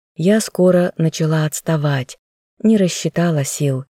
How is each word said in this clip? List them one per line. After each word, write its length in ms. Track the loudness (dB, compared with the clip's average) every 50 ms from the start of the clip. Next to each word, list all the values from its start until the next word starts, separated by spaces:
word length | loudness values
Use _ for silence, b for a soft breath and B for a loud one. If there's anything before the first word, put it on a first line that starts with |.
| _ _ _
Я 260 | -2 0 2 2 2
скоро 520 | 0 -2 -2 2 2 4 4 2 2 0 -2 -2
начала 480 | -2 -2 0 -2 -2 0 0 0 0
отставать, 720 | -2 -4 -6 -4 -2 -2 0 0 0 -2 -2 -4 -8 -12 -20 _ _ _ _ _ _ _ -2 2
не 140 | 2 4 4
рассчитала 640 | 2 0 0 -2 -6 -4 -2 0 0 0 0 0 -2
сил, 420 | -4 -4 -2 -2 -2 -2 -2 -6